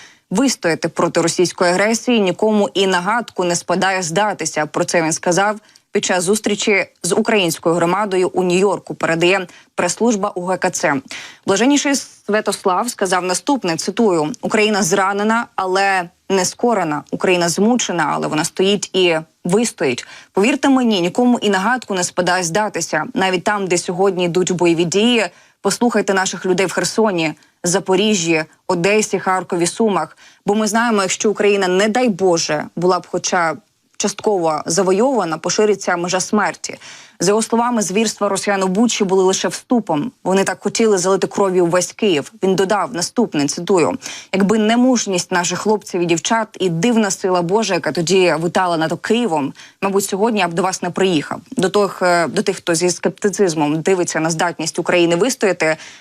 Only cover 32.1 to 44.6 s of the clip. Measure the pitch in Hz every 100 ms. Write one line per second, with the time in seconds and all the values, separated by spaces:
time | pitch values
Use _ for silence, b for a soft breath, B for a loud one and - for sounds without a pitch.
32.1 | 175 190 165 160 151 - - 180 180 -
33.1 | 180 - 190 165 151 - _ _ - 202
34.1 | - - 196 165 151 - 165 185 190 254
35.1 | 247 170 160 180 196 214 196 - 175 175
36.1 | 185 - 214 180 - - - B B B
37.1 | B 180 214 220 226 240 240 180 190 214
38.1 | - 202 196 - 196 190 185 240 - 190
39.1 | 190 185 190 190 - - 247 214 151 -
40.1 | - 175 190 196 185 202 196 226 196 180
41.1 | 190 190 - 196 185 170 180 175 - 214
42.1 | 147 131 - 190 185 190 202 160 151 -
43.1 | - 208 156 143 - 175 185 127 - B
44.1 | B B 190 196 220